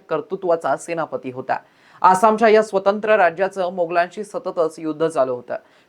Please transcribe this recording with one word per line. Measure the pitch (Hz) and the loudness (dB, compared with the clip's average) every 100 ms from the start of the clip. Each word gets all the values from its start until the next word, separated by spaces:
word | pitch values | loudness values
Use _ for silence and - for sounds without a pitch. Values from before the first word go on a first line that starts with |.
| - | -4
कर्तृत्वाचा | 160 147 190 180 165 151 156 | -6 -4 -4 -2 0 0 -4
सेनापती | 175 165 147 127 131 | -4 -6 -6 -8 -10
होता. | 127 127 120 - _ _ - | -8 -6 -6 -8 _ _ 0
आसामच्या | 175 185 226 214 226 | 4 6 4 4 4
या | 214 | 4
स्वतंत्र | 214 196 196 208 214 214 | 4 0 0 0 2 2
राज्याचं | 175 165 190 196 180 | 2 0 -4 -2 -4
मोगलांशी | 185 170 175 180 214 | -2 -2 0 -2 -6
सततच | 202 175 180 170 160 165 | -10 -10 -6 -2 -2 -4
युद्ध | 156 151 160 | -8 -2 -2
चालू | 156 131 | 0 -2
होतं. | 123 - 120 _ _ | -4 -8 -12 _ _